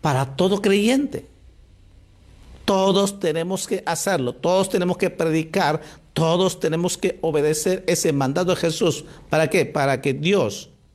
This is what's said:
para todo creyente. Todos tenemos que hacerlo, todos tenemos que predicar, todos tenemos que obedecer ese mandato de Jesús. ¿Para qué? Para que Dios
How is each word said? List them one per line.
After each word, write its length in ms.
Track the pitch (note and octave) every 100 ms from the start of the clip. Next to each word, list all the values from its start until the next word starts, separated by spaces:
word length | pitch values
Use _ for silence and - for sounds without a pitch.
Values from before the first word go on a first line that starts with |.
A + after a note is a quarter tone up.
para 340 | D#3 C3 C3+ -
todo 260 | F#3 G3+
creyente. 640 | G3+ G3 G#3+ C4+ C#4+ - - - - - - - - - - - - - - - -
Todos 540 | G3 F#3+ G3 G3 G3+
tenemos 480 | E3+ D#3 E3+ F#3 -
que 160 | F#3 -
hacerlo, 480 | D#3+ - F3+ B2
todos 360 | - - F#3 G3
tenemos 280 | F#3+ F3+ F3+
que 140 | F#3
predicar, 720 | - E3 D#3+ D#3+ G3 D#3 D#3 - - -
todos 460 | - D#3+ E3+ F#3 -
tenemos 380 | D#3+ D#3+ F3 -
que 220 | G3 -
obedecer 640 | D#3+ D3+ D3+ D#3 F3 F#3 -
ese 260 | E3+ -
mandato 380 | C#3+ C3 D3+ F3+
de 40 | F#3
Jesús. 500 | E3 D#3+ E3+ - - - -
¿Para 180 | D#3 D#3+
qué? 200 | F#3 C3+
Para 340 | D3 C#3 C3
que 140 | C#3 C3+
Dios 560 | D#3 G3 A#2 - - - _